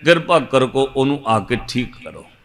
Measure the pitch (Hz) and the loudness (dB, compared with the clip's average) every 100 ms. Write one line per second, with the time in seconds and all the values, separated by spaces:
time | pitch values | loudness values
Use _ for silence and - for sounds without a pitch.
0 | 143 170 165 170 127 131 127 131 135 135 | 4 2 4 0 2 0 2 0 -2 0
1 | 135 143 123 110 98 117 110 123 120 - | -2 -2 0 -2 0 -6 -4 -8 -8 -12
2 | - 78 - _ | -18 -20 -20 _